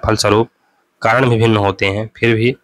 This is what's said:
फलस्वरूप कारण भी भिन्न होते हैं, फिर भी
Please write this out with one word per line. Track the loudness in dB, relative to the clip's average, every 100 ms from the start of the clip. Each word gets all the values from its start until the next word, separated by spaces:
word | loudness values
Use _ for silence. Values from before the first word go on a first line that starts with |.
| -2
फलस्वरूप | -2 0 0 -2 _ _ _ _ _
कारण | -2 0 0
भी | 2
भिन्न | 2 2
होते | 0 -2 -4
हैं, | -4 -8 -4
फिर | -2 0
भी | -2 -4